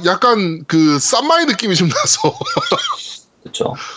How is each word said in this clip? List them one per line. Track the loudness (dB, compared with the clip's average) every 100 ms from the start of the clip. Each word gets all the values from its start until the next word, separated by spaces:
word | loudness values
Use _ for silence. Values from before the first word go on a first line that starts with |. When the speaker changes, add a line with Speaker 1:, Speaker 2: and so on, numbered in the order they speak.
| 0
Speaker 1:
약간 | 2 2 2 0 -4 0
그 | 4 4 4
쌈마이 | 2 0 2 2 2
느낌이 | 0 0 2
좀 | 2
나서. | 0 0 0 0 -2 -4 -4 -2 -2 -2
<laughs> | -6 -10 -16 _ _
Speaker 2:
그쵸. | -12 -6 -6 -6 -12